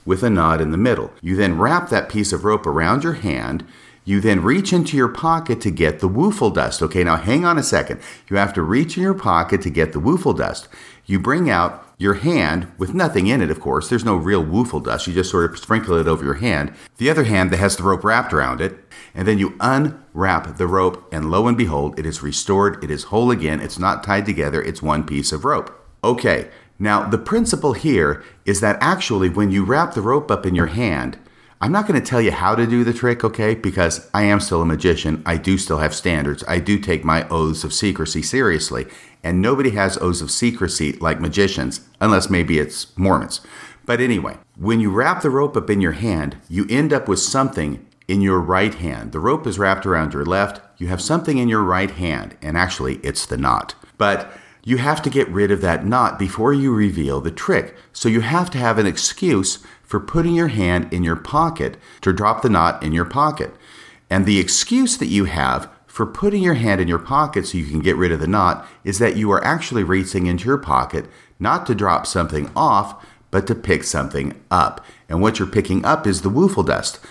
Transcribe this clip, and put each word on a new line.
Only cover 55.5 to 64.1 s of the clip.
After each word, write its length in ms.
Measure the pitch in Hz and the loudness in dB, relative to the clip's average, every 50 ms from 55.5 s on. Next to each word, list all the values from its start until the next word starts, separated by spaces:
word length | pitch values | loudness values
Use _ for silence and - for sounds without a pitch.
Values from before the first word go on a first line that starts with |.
of 100 | 101 98 95 | 2 2 2
that 220 | 90 82 78 - | 0 0 0 0
knot 360 | 98 117 127 120 107 - - | 0 2 2 2 2 0 -2
before 320 | 101 90 - - 110 131 143 | -4 -4 -2 0 2 2 2
you 200 | 139 139 135 120 | 2 2 2 2
reveal 480 | 107 104 101 85 82 73 67 69 69 | 2 2 2 2 0 -2 -2 -2 -2
the 120 | 69 80 - | -4 -4 -6
trick. 420 | - - - 185 110 - - - - - _ _ | -4 -2 0 0 0 0 -4 -10 -18 -20 _ _
So 160 | - - 120 | -2 0 2
you 120 | 110 117 | 2 2
have 280 | 110 110 147 175 180 180 | 2 2 0 0 0 -2
to 80 | - 131 | -2 -2
have 200 | 123 117 113 110 | 0 2 2 2
an 80 | 107 | 2
excuse 720 | 95 82 - - - - - - 180 139 98 95 - - - - - - - _ | 2 0 -2 -4 -6 -4 -2 0 2 2 2 0 -2 -4 -6 -12 -18 -20 -20 _
for 160 | - - 104 | -6 -6 -6
putting 360 | - - - 165 165 170 170 | -4 -2 -2 0 0 2 2
your 140 | 170 170 156 | 2 0 0
hand 440 | 113 107 95 87 90 90 - - - | 0 0 0 2 0 0 -2 -2 -2
in 100 | 90 87 | -2 0
your 140 | 82 82 | 0 -2
pocket 640 | - - - - 151 165 165 - - 71 64 - - - - - - - | -4 -6 -2 0 0 0 0 -2 -4 -6 -6 -6 -10 -16 -20 -20 -4 -2
to 100 | 98 92 | 0 0
drop 300 | 90 104 104 113 - - | 2 2 0 0 2 2
the 80 | 123 | 2
knot 320 | 104 87 82 85 80 - - | 4 4 4 2 2 0 -4
in 80 | 78 80 | -2 -2
your 140 | 82 87 | -2 -2
pocket. 460 | - - 135 147 151 143 - - - - - - - - - - - - _ _ | -2 0 0 0 0 0 -4 -8 -10 -10 -16 -20 -20 -20 -20 -20 -20 -20 _ _
And 180 | _ | _